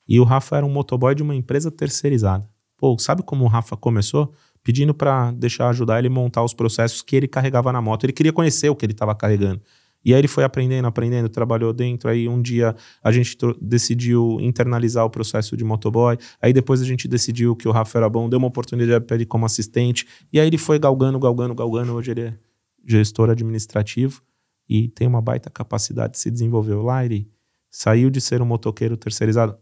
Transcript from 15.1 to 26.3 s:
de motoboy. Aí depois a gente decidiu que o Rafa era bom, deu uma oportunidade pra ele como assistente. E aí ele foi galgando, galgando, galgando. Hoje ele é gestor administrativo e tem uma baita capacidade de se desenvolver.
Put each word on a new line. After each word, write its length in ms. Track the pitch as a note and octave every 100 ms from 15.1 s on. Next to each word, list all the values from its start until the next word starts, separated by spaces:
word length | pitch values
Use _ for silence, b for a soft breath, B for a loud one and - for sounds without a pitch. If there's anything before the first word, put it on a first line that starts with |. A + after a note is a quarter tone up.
| A2+ A2 A2 G#2+ A#2
de 60 |
motoboy. 520 | A2+ A2 G#2+ A2+ A#2+ A#2 B B
Aí 140 | A#2+
depois 260 | C3 B2+ C3
a 60 | B2+
gente 220 | B2+ B2
decidiu 480 | B2 - A#2 A#2+ A#2
que 120 | A2+
o 40 |
Rafa 260 | A2 A2 A#2+
era 100 | A2
bom, 220 | A2+ A#2
deu 80 | B2+
uma 100 | B2+
oportunidade 560 | B2+ A2+ A#2+ A#2 A#2+
pra 120 | A#2 A#2
ele 100 | A2+
como 220 | A2+ A2+
assistente. 580 | - G#2 - B2 A#2+ - b b
E 80 | D3+
aí 60 | D#3
ele 140 | D#3+
foi 180 | - D3+
galgando, 400 | D3 C3 C3+ C3+
galgando, 380 | B2 A#2+ B2 A2+
galgando. 380 | A#2 A2+ A#2+
Hoje 180 | A#2+ B2
ele 100 | A#2
é 120 | A#2 G#2+ _ _ _ _ -
gestor 460 | A2 G#2 - A2+
administrativo 880 | A#2 A2+ A2+ - G#2+ G#2 - C3 C3+ _ _ _ _ -
e 200 | G#2+ A#2
tem 180 | - B2
uma 140 | A#2+
baita 280 | A2+ B2 -
capacidade 640 | - A#2 A#2 - A#2 A2+
de 60 | -
se 100 |
desenvolver. 460 | -